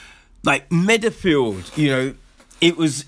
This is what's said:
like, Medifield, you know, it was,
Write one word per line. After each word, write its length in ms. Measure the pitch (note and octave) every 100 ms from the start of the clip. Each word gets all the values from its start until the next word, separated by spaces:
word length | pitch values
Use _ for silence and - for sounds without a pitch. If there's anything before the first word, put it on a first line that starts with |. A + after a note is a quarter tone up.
| - - _ _
like, 260 | - C#3 -
Medifield, 1080 | E3+ F#3 A3+ G#3 - F#3+ D3 A#2+ F#2+ F2 -
you 100 | D3
know, 260 | C3 C3 - - _ _ -
it 160 | E3+ E3
was, 280 | D#3+ C#3